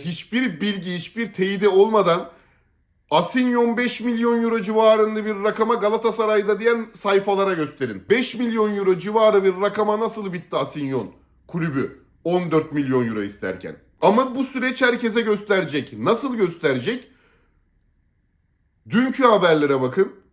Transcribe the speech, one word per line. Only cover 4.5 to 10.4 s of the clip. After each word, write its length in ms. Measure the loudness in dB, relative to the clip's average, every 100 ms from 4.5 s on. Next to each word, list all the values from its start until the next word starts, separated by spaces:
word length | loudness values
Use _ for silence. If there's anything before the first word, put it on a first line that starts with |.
| -2
civarında 680 | 0 4 6 6 2 0 -6
bir 80 |
rakama 400 | -4 -4 -2 0
Galatasaray'da" 840 | 0 0 0 0 0 0 0 0 0
diyen 260 | 0 0 -4
sayfalara 640 | -8 0 0 2 0 0
gösterin. 480 | -2 -4 -6 -6 -6 0
Beş 240 | 0 0
milyon 420 | -4 -4 0 0 0
euro 220 | 0 0
civarı 460 | 0 2 4 4
bir 160 | 2 0
rakama 400 | -2 0 -2 0
nasıl 320 | -4 -6 -8
bitti 240 | -10